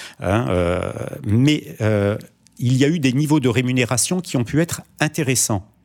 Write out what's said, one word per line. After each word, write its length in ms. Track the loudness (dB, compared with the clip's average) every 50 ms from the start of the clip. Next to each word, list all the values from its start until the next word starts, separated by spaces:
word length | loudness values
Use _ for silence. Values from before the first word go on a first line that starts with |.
| -18 -18 -14 -6
hein, 280 | -2 0 0 0 0 0
euh, 420 | 0 0 0 0 0 -2 -4 -6 -8 -8 -10 -10 -10 -8 -2
mais, 520 | 0 2 4 4 4 2 0 -4 -10 -8 -2
euh, 380 | 0 0 2 2 2 0 -2 -4 -8 -14 _ _ _ _ _ -4
il 180 | 0 2 2
y 80 | 4 4
a 40 | 2
eu 100 | 2 2
des 140 | 0 2
niveaux 260 | 2 2 2 2 2 2
de 100 | 2 2
rémunération 720 | 2 2 0 2 2 0 0 2 0 -2 0 0 -2 -4
qui 160 | -2 -2 -2
ont 80 | -2 -2
pu 160 | 0 0 0
être 220 | 0 0 -4 -10 -12 _ _ -2
intéressants. 720 | -2 -2 0 -2 -2 0 0 0 0 0 -2 -2 -4 -8 _ _